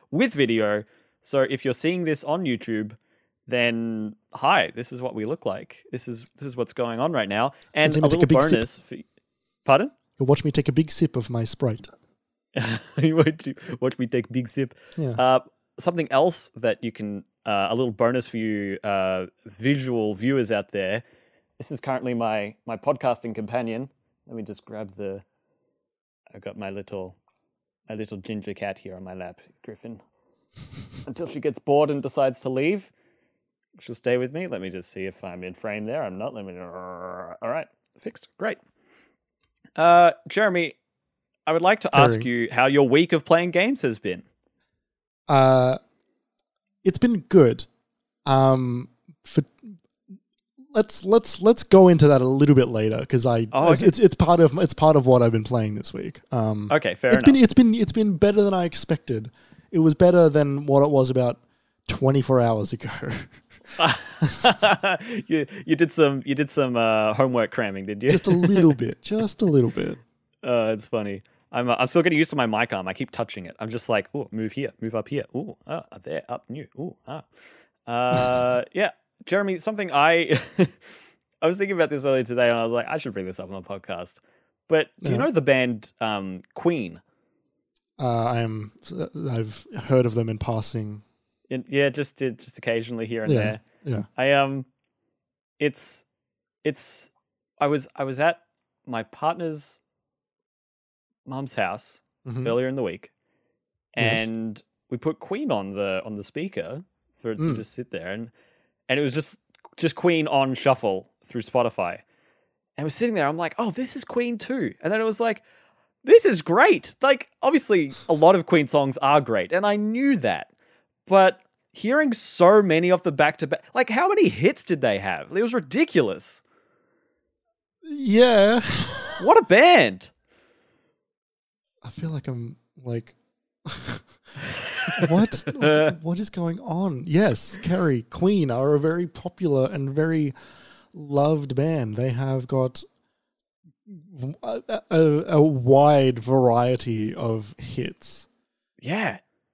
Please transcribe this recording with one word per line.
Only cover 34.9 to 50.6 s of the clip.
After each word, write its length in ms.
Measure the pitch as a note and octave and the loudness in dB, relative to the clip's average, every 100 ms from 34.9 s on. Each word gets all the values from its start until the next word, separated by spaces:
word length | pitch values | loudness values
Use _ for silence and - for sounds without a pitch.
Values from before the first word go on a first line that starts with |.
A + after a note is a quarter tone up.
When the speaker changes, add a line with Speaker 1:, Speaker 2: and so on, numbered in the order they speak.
Speaker 1:
see 160 | F#2+ F#2+ | -10 -12
if 180 | - | -12
I'm 180 | F#2+ F2+ | -14 -14
in 100 | F#2 | -14
frame 320 | F2+ A2+ G#2 G#2+ | -12 -10 -10 -8
there. 160 | C#3+ | -8
I'm 160 | A#2 F#2 | -8 -8
not. 160 | G#2+ | -10
Let 100 | A#2+ | -12
me, 140 | F#2+ F2+ | -14 -16
all 800 | F2+ F2+ F#2 F2 F2+ F2+ F2 - | -16 -16 -16 -14 -14 -14 -14 -12
right, 260 | A#2 D3+ D#3 _ _ _ | -8 -8 -10 _ _ _
fixed. 300 | A3 - - _ | -18 -18 -20 _
Great. 220 | G3+ - _ _ _ _ _ _ _ _ _ _ _ | -8 -8 _ _ _ _ _ _ _ _ _ _ _
Uh, 360 | - E3 E3+ E3+ - - | 0 6 8 8 4 -6
Jeremy, 460 | - G#3+ F3+ D#3+ - _ _ _ _ _ _ - | -2 0 0 -4 -8 _ _ _ _ _ _ -2
I 60 | |
would 100 | D#3+ | 2
like 180 | F3+ G#3+ | 2 2
to 160 | - C#3 | 2 4
ask 240 | C#3 A2 | 6 4
Speaker 2:
Harry. 220 | A#2+ A#2+ | -2 -4
Speaker 1:
you 60 | A#2 | -2
how 140 | A#2+ C3 | 2 4
your 200 | C#3+ C3+ | 4 4
week 280 | C#3 F3 | 4 4
of 100 | D#3+ | 0
playing 280 | - E3 F3 | 2 2 2
games 280 | E3+ G#3+ C4+ | 0 0 -2
has 180 | C3+ A2 | -4 -4
been. 260 | G2+ F2+ - _ _ _ _ _ _ _ _ _ - | -8 -10 -12 _ _ _ _ _ _ _ _ _ 0
Speaker 2:
Uh, 520 | C#3+ C3 C3 B2+ C3 - _ _ _ _ _ _ _ _ _ | 4 6 4 2 -2 -8 _ _ _ _ _ _ _ _ _
it's 140 | F#3+ - | -2 0
been 220 | B3 A3 | 0 0
good. 440 | - F#3 B2+ A2+ - _ _ _ _ _ - | 4 6 6 4 -8 _ _ _ _ _ 0
Um, 640 | C3+ C3+ C3 B2+ A#2+ - _ _ D#3+ | 4 4 4 0 -6 -8 _ _ _
for, 180 | - - C#3 _ A#3 F3+ _ _ _ G3 _ _ _ _ | -4 -4 -4 _ -20 -20 _ _ _ -20 _ _ _ _